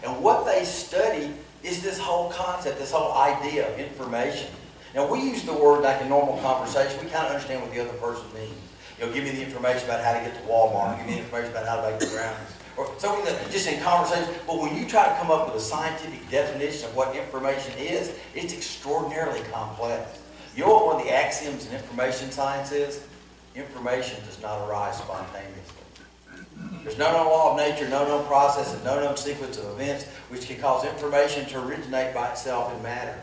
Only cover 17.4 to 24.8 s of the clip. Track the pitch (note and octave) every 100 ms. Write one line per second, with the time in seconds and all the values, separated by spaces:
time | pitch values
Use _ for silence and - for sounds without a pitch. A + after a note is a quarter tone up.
17.4 | C3+ C3+ C3+ C3+ C#3 A2+ B2 - - -
18.4 | E3+ A2 - - C#3 D#3 D#3 D#3 D#3+ -
19.4 | A2 A2 G#2+ - A#2 A2+ - - - -
20.4 | - A#2+ F3 A3 - - - C3 D#3+ D3+
21.4 | D3 B2+ B2 B2+ A#2 B2 B2+ C3 C3+ C#3
22.4 | C#3 C#3 C#3 C#3+ C#3+ - - - - -
23.4 | - B2 - B2 A#2+ B2+ C3 - - -
24.4 | G#2+ G#2+ G#2 G#2